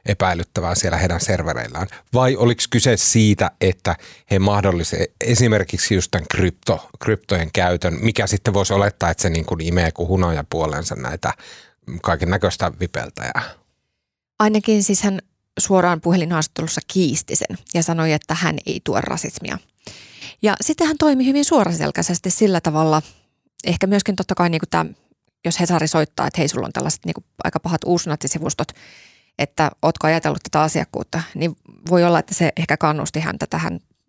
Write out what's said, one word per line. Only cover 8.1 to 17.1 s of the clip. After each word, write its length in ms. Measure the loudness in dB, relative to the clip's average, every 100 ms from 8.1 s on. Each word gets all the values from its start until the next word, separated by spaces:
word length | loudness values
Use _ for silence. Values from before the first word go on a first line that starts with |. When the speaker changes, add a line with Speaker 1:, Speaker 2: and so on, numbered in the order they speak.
| 0 -2
Speaker 1:
sitten 260 | 0 0
voisi 200 | 0 2
olettaa, 360 | 2 2 0 -2
että 120 | 0
se 80 | -2
niinku 280 | -2 -4 -4
imee 320 | 0 0 0
kuin 160 | -2 -2
hunaja 360 | 0 0 -2 -4
puoleensa 460 | -4 -2 -4 -8 -8
näitä 380 | -8 -6 -6 -8 -16 -20 -20 _ -14 -6
kaiken 280 | -2 -2 0
näköistä 420 | 0 0 0 -4 -4
vipeltäjää? 600 | -6 -6 -10 -10 -8 -6 -8 -16 _ _ _ _ _ _ _ 0
Speaker 2:
Ainakin 440 | 2 2 2 2
siis 200 | 2 0
hän 180 | 0 -2 -10 _ _ -6
suoraan 420 | 2 4 4 0
puhelinhaastattelussa 800 | 2 2 2 -2 -2 -6 -6 -6 -2
kiisti 480 | 0 2